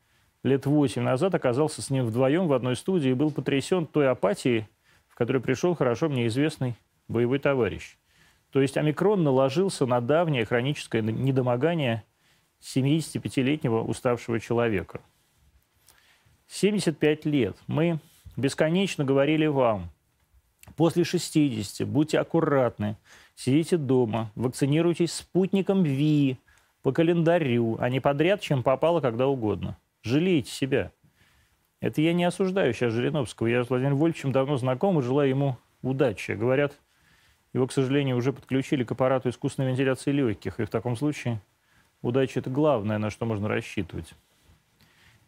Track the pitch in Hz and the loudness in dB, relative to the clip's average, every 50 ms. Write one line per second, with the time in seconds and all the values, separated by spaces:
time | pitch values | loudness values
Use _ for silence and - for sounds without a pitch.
0 | _ _ _ _ _ _ _ _ - 123 139 131 - 139 147 147 143 127 - 120 | _ _ _ _ _ _ _ _ 0 0 0 2 2 2 2 2 2 2 0 -2
1 | 120 123 131 127 175 196 185 147 - 127 117 139 156 147 - - - - 139 131 | 0 0 0 0 0 0 0 0 0 0 0 0 0 -2 -2 -6 -6 -4 -2 -2
2 | 123 113 107 127 131 131 151 180 190 151 135 120 120 127 123 - - 190 190 170 | -2 -2 0 0 2 2 2 2 2 2 0 0 0 -2 -4 -4 -2 -2 0 0
3 | 135 131 127 123 156 156 147 147 127 143 139 131 - - 185 180 156 - - 151 | 2 2 2 2 0 -2 -2 -4 -2 -2 -2 0 0 0 -2 -2 -2 -2 0 2
4 | 139 131 123 - - 196 202 - - 131 117 110 107 - _ _ _ _ _ _ | 2 2 2 2 0 0 0 0 0 0 0 0 -2 -6 _ _ _ _ _ _
5 | _ _ _ - 120 110 127 131 - 131 127 - - 180 170 - 139 123 117 - | _ _ _ -4 -2 0 0 0 0 -2 -2 0 0 0 0 2 2 0 0 0
6 | 165 156 139 123 117 113 107 139 147 156 - - 135 123 113 - _ _ _ _ | 0 -2 0 0 0 0 0 0 0 0 -2 -4 -6 -6 -6 -8 _ _ _ _
7 | _ - 107 117 120 120 135 143 - 143 139 127 110 90 80 82 - - - _ | _ -4 -2 0 0 0 0 0 0 0 2 2 0 0 -2 -6 -14 -18 -20 _
8 | _ _ _ _ _ _ _ _ _ _ - 139 139 131 - 147 151 151 143 - | _ _ _ _ _ _ _ _ _ _ 2 2 2 2 2 0 0 0 0 2
9 | 175 202 214 190 160 143 127 131 135 131 127 175 196 185 - - 139 117 123 120 | 2 2 2 2 2 4 4 4 4 2 2 0 0 0 0 0 0 2 2 0
10 | 120 123 147 170 180 160 143 120 107 - 123 120 127 143 151 - - - - 113 | 2 2 2 2 2 2 0 0 0 0 0 0 0 0 -4 -4 -6 -4 -2 -2
11 | 110 110 110 120 127 135 127 131 123 127 120 123 147 165 175 160 139 120 113 110 | 0 0 -2 -2 0 0 2 2 2 0 0 2 0 0 0 0 0 0 -2 -4
12 | - _ _ _ _ _ _ _ _ _ _ _ - - - 131 127 139 156 160 | -6 _ _ _ _ _ _ _ _ _ _ _ -10 -4 -2 0 2 2 2 0
13 | 151 - - 123 - 113 - 139 123 131 156 156 - 123 113 113 113 120 113 - | -2 -4 -8 -8 -6 -4 -2 -2 0 0 -2 -2 0 0 0 0 -2 -2 -6 -2
14 | - 123 120 113 - - 117 113 - - 117 117 120 113 104 87 80 - - - | -2 -2 -2 -2 -4 -6 -6 -4 -2 -2 0 0 0 0 0 -2 -4 -6 -12 -16
15 | - _ _ _ _ _ _ _ _ _ _ _ _ _ _ _ _ _ - _ | -16 _ _ _ _ _ _ _ _ _ _ _ _ _ _ _ _ _ -20 _
16 | _ _ _ _ _ _ _ _ _ - - - 185 208 208 190 - 175 147 - | _ _ _ _ _ _ _ _ _ -14 -6 0 0 2 2 2 0 -2 0 2
17 | 151 151 156 151 - 156 147 139 110 92 - - - - 123 147 165 170 165 147 | 2 2 2 2 0 0 2 2 2 0 -2 -8 -8 -4 0 0 0 0 0 -4
18 | - - _ _ - - - 120 123 131 - - 160 156 170 190 202 180 - - | -6 -12 _ _ -20 -14 -6 -2 -2 -2 0 2 0 2 2 0 0 -2 -2 -2
19 | 143 131 139 135 139 151 156 156 156 156 143 135 123 117 107 95 87 85 - _ | 0 2 2 2 4 2 2 2 2 0 2 2 2 2 2 0 -4 -10 -14 _
20 | _ _ _ _ _ _ _ _ _ _ _ _ - - - - 165 160 - 175 | _ _ _ _ _ _ _ _ _ _ _ _ -20 -10 -2 2 2 2 2 2
21 | 160 - - 170 - - - 156 147 139 113 110 101 - - - 107 104 113 139 | 0 0 -2 -4 -4 0 0 2 2 2 0 -4 -6 -6 -6 -6 -4 -2 0 0
22 | 156 - - 147 147 - - 165 160 151 143 135 123 117 - - 104 107 107 - | 0 0 0 -2 -2 0 0 0 2 2 2 2 2 2 0 -2 -6 -6 -6 -8
23 | _ - - - - _ _ - - 127 135 160 160 - 185 165 139 123 131 127 | _ -20 -20 -20 -20 _ _ -6 -2 2 2 2 2 2 0 0 2 2 2 2
24 | 123 107 113 110 113 107 - 113 113 127 - - 143 135 147 165 165 175 165 - | 2 2 0 -4 -4 -6 -6 -4 -4 -4 -2 -2 0 2 2 2 2 2 2 0
25 | 170 156 - - - _ - 175 190 185 - 190 175 - 196 196 175 143 135 135 | -2 -2 -4 -8 -8 _ 0 0 0 2 0 0 0 2 2 2 2 2 2 2
26 | 151 151 151 147 139 135 131 - _ _ _ _ _ _ _ _ - 139 127 165 | 2 2 4 4 2 2 0 -4 _ _ _ _ _ _ _ _ -4 -2 2 2
27 | 170 165 175 170 156 165 170 175 156 127 117 120 117 113 110 - 123 123 131 131 | 2 2 4 2 4 4 2 2 2 2 2 2 0 0 -2 -2 -2 -2 -2 0
28 | - 143 143 143 156 180 208 196 - - 147 127 117 139 131 131 156 165 175 160 | 0 0 2 2 2 2 0 0 -2 -2 -2 0 2 0 2 2 2 2 2 2
29 | 135 120 117 120 131 139 139 123 110 104 95 90 92 95 95 - _ _ _ _ | 0 -2 0 0 0 0 0 0 -2 -2 -2 -2 -4 -8 -10 -12 _ _ _ _
30 | - 110 127 156 180 190 175 139 107 - - - 139 131 139 110 87 82 _ _ | -4 -2 0 0 2 2 2 0 0 -4 -6 -6 -4 -2 0 -2 -2 -4 _ _
31 | _ _ _ _ _ _ _ _ _ _ _ _ _ _ _ - - 113 - 156 | _ _ _ _ _ _ _ _ _ _ _ _ _ _ _ -6 -6 -4 0 0
32 | 156 165 170 175 175 180 - - 190 185 185 196 156 131 110 - 123 117 110 120 | 0 2 2 2 0 0 0 0 -2 -2 0 0 0 0 0 0 -2 -2 0 0
33 | 123 143 151 147 117 - - - 117 113 120 123 120 120 131 127 131 139 143 135 | -2 -2 -2 -2 -4 -6 -4 -4 -2 0 0 0 0 0 -2 0 0 0 0 2
34 | 160 165 160 - - 135 120 135 135 139 147 120 127 127 127 123 196 202 180 147 | 0 0 0 -2 -4 -2 0 0 0 0 -2 -2 0 -2 -2 0 0 0 2 0
35 | 120 120 131 147 143 135 131 139 143 139 123 - _ _ _ _ - 127 131 135 | 0 0 2 2 2 2 2 0 0 -2 -2 -6 _ _ _ _ -6 -4 0 2
36 | 147 120 95 - - - 101 98 113 123 131 143 143 139 - _ _ _ _ _ | 0 0 0 -4 -6 -6 -4 -2 0 0 2 2 0 -2 -4 _ _ _ _ _
37 | _ _ _ _ _ _ _ _ _ _ - 123 131 123 - 139 131 127 139 143 | _ _ _ _ _ _ _ _ _ _ -2 -2 -2 0 0 0 0 0 0 0
38 | 139 135 123 120 117 135 - - - - 131 135 131 - 156 131 117 - 135 - | 0 0 0 0 0 -2 -4 -4 -6 -4 -2 -2 -2 0 -2 -2 -2 -2 -2 0
39 | 131 131 135 127 - 123 - - - 135 - - 135 131 127 127 135 131 131 - | 0 2 0 0 -2 -4 -4 -4 -6 -6 -4 -2 -2 -2 0 0 0 0 -2 -2
40 | - 143 139 143 135 113 101 - - 95 - - 110 - - 113 - 123 120 110 | -2 -2 0 0 0 0 -2 -4 -8 -10 -6 -6 -6 -4 -4 -4 -4 -4 -4 -2
41 | 147 151 143 - - 123 113 104 - _ _ _ _ _ _ _ _ _ _ _ | -4 -4 -4 -4 -6 -6 -6 -6 -10 _ _ _ _ _ _ _ _ _ _ _
42 | - 123 117 135 135 123 - 131 - 131 131 143 156 151 135 110 98 107 107 107 | -6 -2 0 0 0 0 -2 -6 -6 -4 -2 0 2 2 2 0 0 -2 -2 -2
43 | 107 104 - - 117 113 110 101 104 107 110 117 - - - 104 87 - - 87 | -2 -4 -4 -4 -4 -4 -4 -4 -2 -2 -4 -4 -6 -6 -6 -8 -8 -6 -8 -12
44 | 82 - - _ _ _ _ _ _ _ _ _ _ _ _ _ _ _ _ _ | -12 -14 -18 _ _ _ _ _ _ _ _ _ _ _ _ _ _ _ _ _
45 | _ _ _ _ _ | _ _ _ _ _